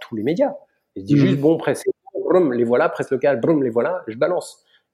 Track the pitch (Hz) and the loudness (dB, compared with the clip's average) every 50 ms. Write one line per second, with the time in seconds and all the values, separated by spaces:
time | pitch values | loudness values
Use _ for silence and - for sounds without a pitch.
0 | - - - 110 104 127 160 196 277 269 - - - _ _ _ _ _ - - | -16 -12 -8 -6 -2 -2 0 0 0 -2 -2 -6 -16 _ _ _ _ _ -18 -10
1 | 98 98 143 143 139 - - 143 139 151 165 156 - - 127 - - - - _ | -2 2 2 4 4 4 2 2 2 2 2 2 0 -4 -4 -4 -2 -6 -6 _
2 | _ - - - - - 160 185 180 147 120 120 120 117 120 123 151 170 - - | _ -14 -10 -6 -2 2 2 2 2 2 2 0 0 2 2 2 2 2 0 -4
3 | 139 - 135 127 - 143 139 123 113 156 165 151 135 123 110 117 117 147 180 180 | -6 -4 -2 0 0 0 0 2 2 2 2 2 2 0 0 0 -2 -2 -2 -6
4 | - - 110 117 143 156 180 165 - - - _ _ _ _ _ _ _ | -8 -8 -4 -2 0 0 0 -2 -6 -8 -14 _ _ _ _ _ _ _